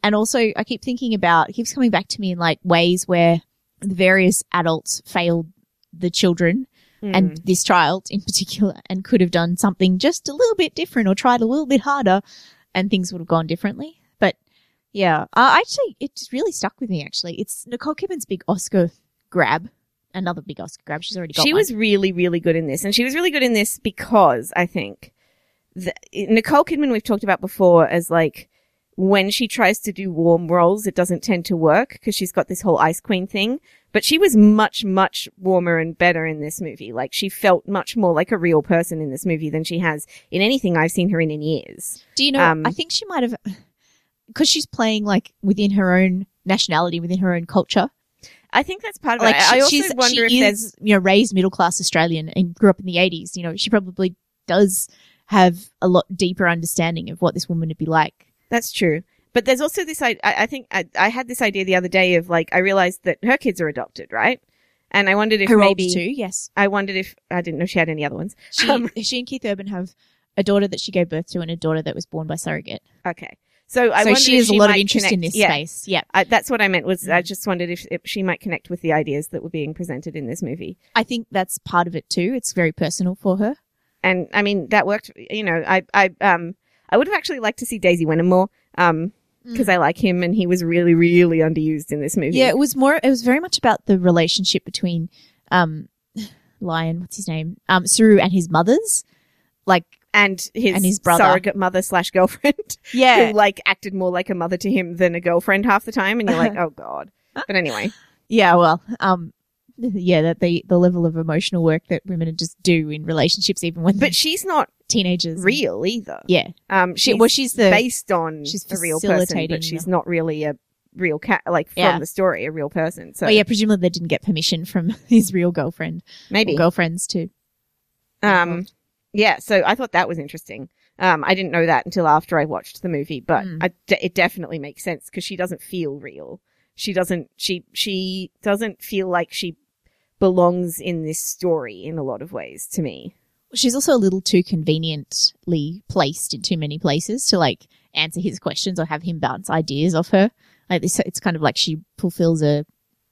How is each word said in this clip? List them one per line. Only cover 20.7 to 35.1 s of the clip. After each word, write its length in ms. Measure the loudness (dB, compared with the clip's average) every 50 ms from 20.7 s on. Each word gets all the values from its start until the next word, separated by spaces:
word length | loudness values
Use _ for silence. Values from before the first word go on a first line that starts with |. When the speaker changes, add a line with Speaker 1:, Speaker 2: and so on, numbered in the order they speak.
| -16 -18 _
Speaker 1:
grab. 180 | -12 -10 -10 -10
She's 140 | -10 -10
already 160 | -10 -10 -6 -2
got 100 | 0 0
Speaker 2:
She 60 | 2 2
Speaker 1:
one. 60 | 0
Speaker 2:
was 120 | 0 0 -2
really, 380 | 0 0 2 2 2 2 0 0
really 260 | 0 0 0 0 0
good 160 | 0 0 0
in 100 | 0 -2
this. 180 | -4 -6 -6 -4
And 100 | -2 -2
she 80 | 0 -2
was 100 | -2 -2
really 160 | -2 -2 0
good 140 | 0 0 0
in 100 | 2 2
this 240 | 2 0 -2 -4
because, 760 | -6 -6 -8 -6 -8 -4 2 4 6 6 6 4 2 -4 -6 -4
I 100 | -4 -2
think, 460 | -2 -2 -6 -6 -8 -12 _ -20 -20 _ _ _ _ _ _ _ _ _ _ _ _ -14
the, 180 | -10 -10 -10 -10 -10 _ _ -10
Nicole 500 | -6 -2 0 2 2 2 2 2 2 2
Kidman 280 | 2 0 -2 0 0 -2
we've 100 | -2 -2
talked 220 | -2 -4 -2 0
about 160 | -2 -2 -2
before 460 | -2 -8 -2 4 6 6 8 6 6
as, 220 | 4 2 -2 -2 0
like, 400 | 0 2 2 0 -2 -8 -20 _ _ _ _ _ _ _ _ _ -6
when 320 | -2 0 2 2 2 2 0
she 160 | -2 -2 -4
tries 320 | -4 -2 2 2 2 2 0
to 120 | -4 -10
do 180 | -8 -8 -8 -6
warm 380 | -2 2 4 4 4 4 2
roles, 400 | 2 2 4 4 4 2 0 -2
it 80 | -4 -2
doesn't 260 | -2 -2 -2 -2 -4
tend 220 | -2 -2 -2 -2 -2
to 140 | -4 -2
work 420 | 2 4 4 4 4 2 0 -6 -10
'cause 140 | -6 -6 -4
she's 160 | -4 -6 -4
got 160 | -2 -4 -4
this 140 | -4 -4 -4
whole 160 | 0 0 2
Ice 240 | 2 2 0 0 -2
Queen 260 | _ -4 -4 -4 -4
thing. 320 | -6 -4 -4 -2 -2 -4 -6 _ _ _ _ _ _
But 140 | -4 -2 0
she 120 | 2 2
was 200 | 4 4 6 8
much, 480 | 8 8 8 8 6 4 2 0 -4 -4
much 420 | 0 2 2 2 0